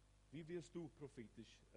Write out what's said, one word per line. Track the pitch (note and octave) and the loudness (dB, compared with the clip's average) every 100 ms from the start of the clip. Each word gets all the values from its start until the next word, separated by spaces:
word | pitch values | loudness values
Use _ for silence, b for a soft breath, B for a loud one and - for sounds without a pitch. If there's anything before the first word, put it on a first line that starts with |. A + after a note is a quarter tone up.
| - - - | -16 -16 -4
Wie | C#3+ D#3+ | -2 4
wirst | F3 - | 4 4
du | F3 D#3 | 2 2
prophetisch | - C#3 - G#2+ - G#2+ - - | 0 -2 0 0 -2 -4 -8 -10